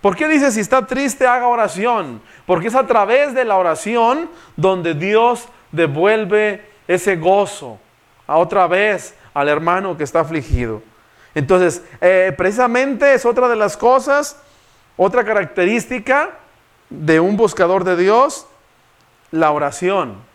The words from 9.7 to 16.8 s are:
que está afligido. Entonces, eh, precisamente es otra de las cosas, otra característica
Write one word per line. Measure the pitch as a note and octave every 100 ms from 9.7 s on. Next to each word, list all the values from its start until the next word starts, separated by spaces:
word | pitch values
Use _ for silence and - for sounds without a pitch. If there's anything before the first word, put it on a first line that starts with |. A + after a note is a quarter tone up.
| F3+ G3 D#3+
que |
está | D3 E3+
afligido. | D3+ D#3+ C3 B2 A#2+ G#2+ - _ _ _ _
Entonces, | - C#3+ F#3 F3+ E3+ - -
eh, | F3+ F#3 F#3 -
precisamente | F#3 G#3 B3 A#3+ C4+ B3 C#4+
es | C4 A#3+
otra | A#3+ B3
de | A3+
las | G#3 -
cosas, | A#3 C4 C4+ C#4+ D4 - _ _ _ _ _ -
otra | F#3+ B3
característica | G#3+ G#3+ F3 - F3+ A#3 - B3+ G#3 C4+ E4+ - _ _ _ _